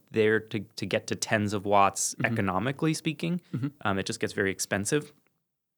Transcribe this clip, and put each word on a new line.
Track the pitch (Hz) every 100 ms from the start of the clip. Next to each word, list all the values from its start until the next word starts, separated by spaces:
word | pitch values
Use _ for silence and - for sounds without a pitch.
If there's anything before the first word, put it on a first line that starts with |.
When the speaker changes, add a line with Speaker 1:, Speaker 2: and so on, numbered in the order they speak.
| _
Speaker 1:
there | 110 107 110
to, | - 110
to | 95 - 101
get | 110 -
to | 98
tens | - 110 104
of | 104 101
watts | 101 98 - -
Speaker 2:
Mm-hmm. | - 113
Speaker 1:
economically | 113 98 92 123 143 160
speaking. | 156 165 147 170 175 -
Speaker 2:
Mm-hmm. | 127 135 -
Speaker 1:
Um, | 107 95
it | 95
just | 107
gets | 107
very | - 95
expensive. | 92 - 101 101 147 - _ _ _ _ _ _